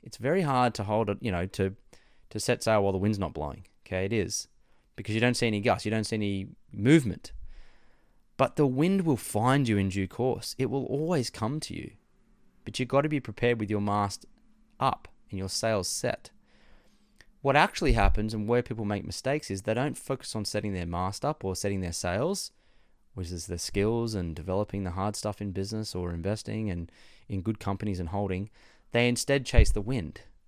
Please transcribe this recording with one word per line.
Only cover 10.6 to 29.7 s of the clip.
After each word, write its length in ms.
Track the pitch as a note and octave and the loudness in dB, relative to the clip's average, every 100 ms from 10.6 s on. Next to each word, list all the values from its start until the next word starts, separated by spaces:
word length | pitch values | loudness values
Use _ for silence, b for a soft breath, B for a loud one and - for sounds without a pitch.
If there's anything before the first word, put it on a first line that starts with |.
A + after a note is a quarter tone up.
| B2 | -2
will 160 | C3+ A#2+ | -2 -2
always 440 | C#3+ D#3+ E3+ A#2 | -4 0 0 -2
come 320 | - A2 D3+ | -4 -4 -4
to 120 | - | -8
you. 180 | - - - _ _ _ _ _ _ - | -10 -12 -16 _ _ _ _ _ _ -10
But 120 | A2+ | -6
you've 120 | B2+ | 0
got 120 | C3+ | 2
to 80 | D3+ | 2
be 120 | D3 | -2
prepared 380 | A#2+ - A#2+ A#2 | -4 0 0 2
with 100 | G#2 | 0
your 120 | G#2 | 0
mast 440 | G#2 G2+ G2+ - - - - _ _ - | 0 0 0 -4 -14 -20 -20 _ _ -4
up 280 | C3 - - - - | -2 -2 -8 -20 -10
and 100 | F#2+ | -8
your 100 | F#2+ | -6
sails 380 | - A2+ G#2+ F2+ | -2 0 0 -2
set. 440 | - B2+ - - - b b b b b b b b b _ | -4 -4 -4 -12 -20 b b b b b b b b b _
What 140 | C#3 C#3 | 2 4
actually 380 | F#3 - D3+ | 4 2 2
happens 400 | A2+ G2 G#2 G#2+ | 6 6 4 2
and 140 | A2 G#2+ | -2 2
where 160 | A#2+ | 2
people 220 | B2 A2 G2+ | 0 -4 -2
make 200 | G2+ - | -4 -4
mistakes 440 | - C3 D3+ - | -6 -4 -4 -4
is 120 | G2 | -4
they 120 | G#2 | -2
don't 240 | A2 C#3+ - | 0 -2 -4
focus 380 | - C3 - A2 | -6 -8 -6 -6
on 100 | G2+ | -4
setting 280 | G#2 G#2 | -4 -2
their 120 | F#2+ E2+ | -4 -4
mast 380 | E2+ F#2 G2 | -2 -2 -2
up 220 | C#3+ D#3 F#2+ | -4 -4 -4
or 100 | F2+ | -2
setting 240 | G2+ G2 | -2 -2
their 140 | F2+ | -2
sails, 580 | F2 F2+ F#2 D#3+ G3 - - _ - _ _ _ | -4 -2 0 0 -2 -8 -14 _ -20 _ _ _
which 180 | - E2+ | -10 -8
is 160 | F2 - | -8 -6
the 100 | F2 | -6
skills 580 | - G2+ G#2 A#2 A#2 G#2 | -2 0 2 2 0 -2
and 200 | E2+ D#2 | -4 -6
developing 480 | E2 F#2 G#2 G2 | -4 -2 -2 -4
the 80 | F#2 | -4
hard 240 | F2+ G2+ G#2 | -2 -4 -2
stuff 260 | G#2+ G2+ | -6 -4
in 100 | G#2 | -6
business 440 | F#2 G2 A2 A2 F2+ | -4 -4 -6 -6 -4
or 160 | F2 | -4
investing 580 | E2+ F#2 G#2+ - A2 A2 | -4 -4 -4 -4 -4 -4
and 220 | F2 E2 B B B - | -4 -8 B B B -8
in 120 | G2 | -4
good 180 | F2 A2 | -2 -2
companies 400 | G2 G2 G#2+ F2+ | -4 -2 -2 -4
and 100 | E2+ | -4
holding. 400 | G2+ G2 F#2 G2+ b b b b | -2 -2 -2 -6 b b b b
They 160 | A#2 A#2+ | 2 4
instead 380 | A#2+ - C#3 B2+ | 2 2 0 6
chase 260 | A#2+ A2 | 8 8